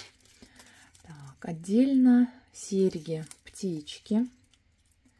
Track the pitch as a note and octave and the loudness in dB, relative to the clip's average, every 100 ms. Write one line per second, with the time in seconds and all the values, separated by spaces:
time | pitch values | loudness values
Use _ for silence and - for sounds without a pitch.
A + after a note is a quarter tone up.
0 | - _ _ _ - - - _ _ _ | -20 _ _ _ -20 -20 -20 _ _ _
1 | - D3 C#3 - - D#3+ F3 A3 C4+ C4 | -20 -20 -20 -16 -12 -10 -2 2 2 4
2 | B3+ B3 B3 - _ - - G3 F#3 F3 | 6 6 4 -2 _ -20 -4 0 0 -2
3 | D#3 D#3+ D#3 - - - F#3+ D#3 D3+ - | -8 -8 -10 -20 -20 -10 -8 -8 -12 -14
4 | - G#3+ B3 - _ _ _ _ _ _ | -4 -2 -2 -8 _ _ _ _ _ _
5 | _ | _